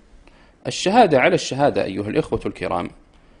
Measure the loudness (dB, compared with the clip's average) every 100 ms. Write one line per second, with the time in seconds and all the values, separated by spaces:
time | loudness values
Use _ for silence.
0 | _ -20 -20 -20 -20 _ -10 -6 2 4
1 | 6 4 4 2 -2 0 0 0 -2 -4
2 | -4 -4 -4 -4 -6 -8 -6 -6 -6 -12
3 | _ _ _ _